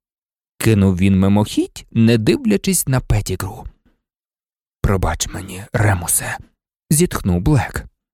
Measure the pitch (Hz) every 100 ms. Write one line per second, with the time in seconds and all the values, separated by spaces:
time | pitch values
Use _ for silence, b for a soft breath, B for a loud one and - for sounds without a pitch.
0 | _ _ _ _ _ - 110 104 95 87
1 | 98 95 98 101 104 - 370 - - 117
2 | 113 117 107 277 240 196 - 92 - 131
3 | - 107 - 92 95 - - _ _ _
4 | _ _ _ _ _ _ _ _ - 95
5 | 82 78 - - - - - - 104 92
6 | 85 - 113 - - _ _ _ - 151
7 | 180 - 95 87 113 139 - - - _
8 | _